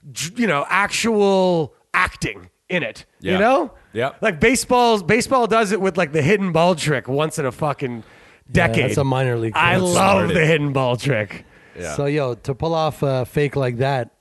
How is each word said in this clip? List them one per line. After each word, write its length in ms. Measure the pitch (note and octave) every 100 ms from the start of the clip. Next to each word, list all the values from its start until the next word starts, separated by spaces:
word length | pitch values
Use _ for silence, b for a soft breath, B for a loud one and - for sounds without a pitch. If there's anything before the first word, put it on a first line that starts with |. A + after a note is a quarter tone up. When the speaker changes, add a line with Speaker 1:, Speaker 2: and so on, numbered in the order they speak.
| D3
Speaker 1:
j-, 220 | A#2 D3+ G#3+
you 100 | A#3
know, 180 | D3 C#3+
actual 1040 | F3+ G3 - A#3+ A3 G3+ F#3+ F#3 E3+ D3+ _ _
acting 560 | F#3 F3+ - D#3 G2 F#2 _ _
in 120 | F3+
it. 220 | B2+ A2 - _
You 120 | F#2+
Speaker 2:
Yeah. 60 | F#3
Speaker 1:
know? 340 | G#3+ C4+ D4 - b
Speaker 2:
Yeah. 200 | - C3 -
Speaker 1:
Like 180 | A3 D#3+
baseball's, 640 | A3 B3+ - B3 A#3+ A3
baseball 440 | E3 G#3+ - C4+ A3+
does 240 | A3 G#3+
it 80 | G3+
with, 180 | F#3+ F#3+
like, 140 | E3+
the 100 | D#3
hidden 280 | C#3 G#3 F#3+
ball 220 | D#3+ E3+
trick 320 | F3 C3+ C3+ A#2
once 300 | C3+ D#3 D#3
in 60 |
a 80 | C#3
fucking 440 | A#2 D3+ C3+ C3 A#2+
Speaker 3:
Yeah, 680 | G#2+ - - - _ B2+ E3+
Speaker 1:
decade. 160 | E3 C3
Speaker 3:
that's 100 | -
a 80 |
minor 320 | C3+ C3 C3 A#2+
league 160 | A2+
Speaker 1:
I 200 | A2 E3+
Speaker 3:
thing. 80 | F#3
Speaker 1:
love 80 | F#3
Speaker 2:
Started. 420 | F3 F#3+ G3 F3 E3+
Speaker 1:
the 100 | D#3+
hidden 260 | E3 D3
ball 240 | C3+ B2+ B2
trick. 480 | - A2+ G#2 - - b b -
Speaker 2:
Yeah. 160 | F2
Speaker 3:
So, 120 | D2+ C#3+
yo, 280 | D3+ C3+
to 200 | A#2 -
pull 200 | C3 D#3+
off 280 | E3 D#3 -
a 240 | C#3+ C3 B2
fake 280 | - D3
like 220 | C#3+ C3 A#2+
that 340 | C3+ C#3 A#2 _